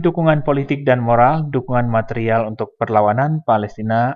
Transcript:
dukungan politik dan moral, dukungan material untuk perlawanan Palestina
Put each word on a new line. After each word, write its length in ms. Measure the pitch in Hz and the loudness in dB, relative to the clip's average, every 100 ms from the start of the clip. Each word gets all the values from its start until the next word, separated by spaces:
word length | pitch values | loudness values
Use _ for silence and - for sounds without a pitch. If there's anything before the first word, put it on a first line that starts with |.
| 170 | 0
dukungan 400 | 170 160 151 147 | 0 0 2 0
politik 400 | 139 139 143 139 | -2 -2 -2 0
dan 160 | 123 | 0
moral, 480 | 117 117 127 160 151 | 2 4 4 2 -2
dukungan 400 | 135 - 123 120 | -4 -2 -2 0
material 560 | 113 110 117 113 113 107 | 0 -2 -4 0 0 -2
untuk 320 | 110 110 - | -6 -8 -6
perlawanan 640 | 113 107 104 117 147 156 | 0 2 2 2 0 -2
Palestina 720 | - 107 104 - 110 113 123 | 0 0 -2 -6 -2 0 0